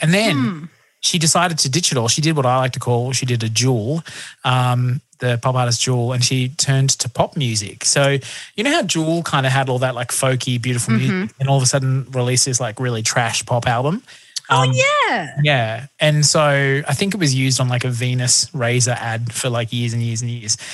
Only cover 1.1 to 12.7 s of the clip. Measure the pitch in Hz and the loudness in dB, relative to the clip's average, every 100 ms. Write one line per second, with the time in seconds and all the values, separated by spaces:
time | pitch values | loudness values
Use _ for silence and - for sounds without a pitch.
1.1 | 180 156 180 175 160 139 135 - 135 117 | 2 2 2 2 0 0 0 0 0 0
2.1 | - 151 151 123 127 131 127 - 120 123 | 2 2 2 2 2 0 -2 0 0 0
3.1 | 127 123 117 110 110 127 120 107 165 - | -2 0 0 0 0 2 2 0 -4 -6
4.1 | - - - 131 127 123 123 123 139 - | -14 -16 -6 0 2 2 2 0 -2 -6
5.1 | - 123 117 131 127 120 113 - 123 120 | -4 -2 0 0 0 0 0 0 0 0
6.1 | 127 123 131 127 147 - 135 135 - 120 | 0 0 0 -2 -2 0 2 2 0 -2
7.1 | - 190 170 123 107 101 - - 143 139 | 0 0 0 -2 -2 -6 -4 0 2 2
8.1 | 139 - - - - 262 330 196 165 160 | 2 -4 -14 -10 -2 0 0 0 0 0
9.1 | 170 165 147 131 135 131 127 127 120 123 | 0 0 0 2 2 0 0 -2 -4 -6
10.1 | - 131 127 131 120 123 123 - 117 131 | -2 0 0 -2 -2 -2 -2 0 0 2
11.1 | 185 214 - 135 139 127 143 131 131 127 | -2 -4 -2 0 2 2 0 0 -2 -2
12.1 | 131 123 127 139 120 120 | -2 0 0 0 -2 -4